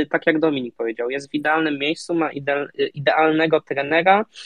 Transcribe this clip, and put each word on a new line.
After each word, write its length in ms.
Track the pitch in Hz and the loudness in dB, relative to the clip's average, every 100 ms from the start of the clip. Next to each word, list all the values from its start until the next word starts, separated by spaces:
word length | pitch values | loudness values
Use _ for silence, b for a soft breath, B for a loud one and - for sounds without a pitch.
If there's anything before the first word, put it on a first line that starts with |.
| 143 | 0
tak 180 | 165 - | 0 0
jak 120 | 156 | 2
Dominik 360 | 160 143 120 - | 2 0 -4 -6
powiedział, 340 | 117 113 120 | -6 -4 -4
jest 220 | 139 139 | -6 -6
w 20 | |
idealnym 460 | 147 147 160 156 143 | -4 0 0 0 -2
miejscu, 360 | 143 170 - 170 | -4 -4 -4 -4
ma 160 | 156 | -4
ide-, 360 | 143 139 143 143 - 139 | -4 -4 -4 -4 -4 -4
idealnego 680 | 143 139 151 160 156 165 156 | -2 0 2 4 2 2 0
trenera, 640 | - 139 143 165 180 202 220 B | -2 -4 -2 2 4 4 2 B